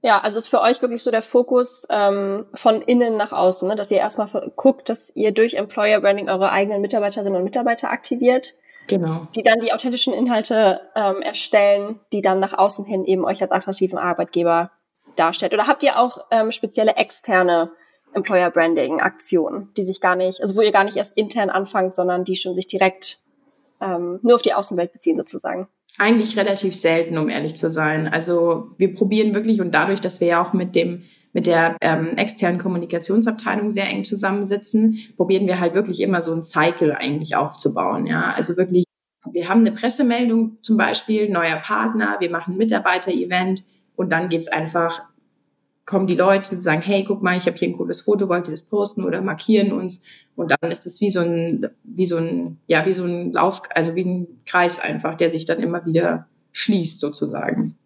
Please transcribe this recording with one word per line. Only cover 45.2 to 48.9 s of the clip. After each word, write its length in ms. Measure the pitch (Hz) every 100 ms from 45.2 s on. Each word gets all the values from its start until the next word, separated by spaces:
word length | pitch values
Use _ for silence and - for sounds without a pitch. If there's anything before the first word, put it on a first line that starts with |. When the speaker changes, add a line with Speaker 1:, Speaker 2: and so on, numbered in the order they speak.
| _ _ _ _ _ _ -
Speaker 2:
kommen 200 | 196 190
die 80 |
Leute, 420 | 180 185 196 190 185
sagen, 260 | 175 156
„Hey, 220 | 175 202
guck 180 | 196 196
mal, 140 | 185 180
ich 100 | 180
hab 120 | 170
hier 100 | -
ein 80 | 175
cooles 240 | 175 175
Foto, 280 | - 208 196
wollt 200 | 175 175
ihr 40 |
das 100 | 156
posten?“, 420 | - 208 202